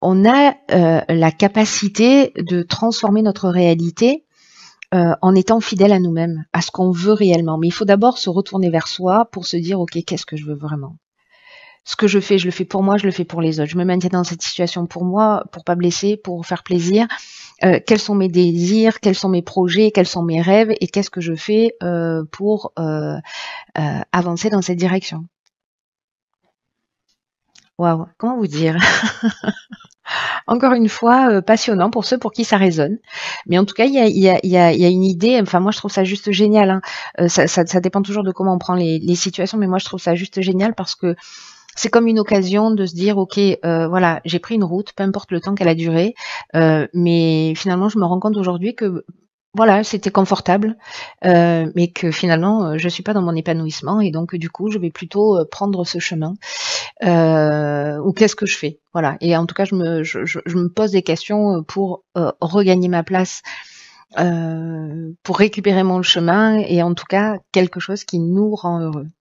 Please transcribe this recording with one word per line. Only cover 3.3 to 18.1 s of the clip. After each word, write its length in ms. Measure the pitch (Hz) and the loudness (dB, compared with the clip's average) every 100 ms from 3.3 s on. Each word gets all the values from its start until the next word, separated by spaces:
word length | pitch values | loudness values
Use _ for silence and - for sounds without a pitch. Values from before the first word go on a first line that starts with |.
| 196 190 | 0 -2
réalité, 800 | 175 175 165 170 165 233 302 _ _ _ _ - _ - | 2 4 2 0 2 2 2 _ _ _ _ -20 _ -4
euh, 200 | 185 170 160 | 2 2 2
en 120 | 185 | 4
étant 260 | 190 185 226 | 4 4 0
fidèle 320 | 220 190 196 | 0 2 4
à 80 | 196 | 4
nous-mêmes, 440 | 180 165 165 160 156 | 2 0 -2 -4 -6
à 100 | 170 | -4
ce 80 | 170 | -4
qu'on 220 | - 185 | -2 0
veut 200 | 175 185 | 0 0
réellement. 460 | 214 202 170 165 160 | 2 4 2 0 0
Mais 100 | 165 | -2
il 40 | |
faut 120 | 175 | -2
d'abord 340 | 208 202 240 247 | 2 4 4 2
se 120 | - | -2
retourner 400 | 180 190 190 180 | -2 -2 0 0
vers 180 | 165 - | 0 -4
soi 380 | - 185 196 226 | -6 0 2 0
pour 140 | - 180 | -4 -8
se 100 | 175 | -6
dire, 240 | 170 196 | -4 -4
Ok, 180 | 170 170 170 | -4 -6 -8
qu'est-ce 200 | 175 - | -8 -8
que 100 | 156 | -12
je 100 | 151 | -10
veux 100 | 147 | -10
vraiment ? 400 | 151 151 135 - _ _ _ _ _ - - _ | -8 -8 -10 -16 _ _ _ _ _ -20 -20 _
ce 120 | - - | -16 0
que 100 | 208 | 2
je 140 | 196 | 2
fais, 180 | 190 196 | 2 0
je 80 | 175 | 0
le 40 | |
fais 140 | 170 | -4
pour 180 | 180 196 | -6 -2
moi, 140 | 196 202 | 2 2
je 100 | 196 | 0
le 60 | |
fais 120 | 180 | -2
pour 160 | 170 165 | -6 -2
les 200 | 165 156 | -2 0
autres. 100 | 151 | -2
Je 80 | 170 | -2
me 60 | |
maintiens 260 | 180 180 180 | 0 0 0
dans 140 | 180 | -2
cette 180 | 175 170 | -2 -6
situation 440 | - - 175 - 170 | -8 -4 -4 -4 -8
pour 180 | - | -4
moi, 400 | 180 190 220 208 - | -4 2 2 2 -4
pour 120 | - | -12
pas 100 | - | -4
blesser, 420 | 175 175 175 202 208 | 0 0 0 -2 -2
pour 280 | 202 175 165 | -6 -10 -8
faire 160 | 180 | -8
plaisir. 440 | - 180 170 202 226 - - - - _ | -2 -2 2 2 2 -4 -14 -20 -20 _
Euh, 160 | 185 175 | 2 2
quels 140 | - 214 | 4 0
sont 160 | 208 | 2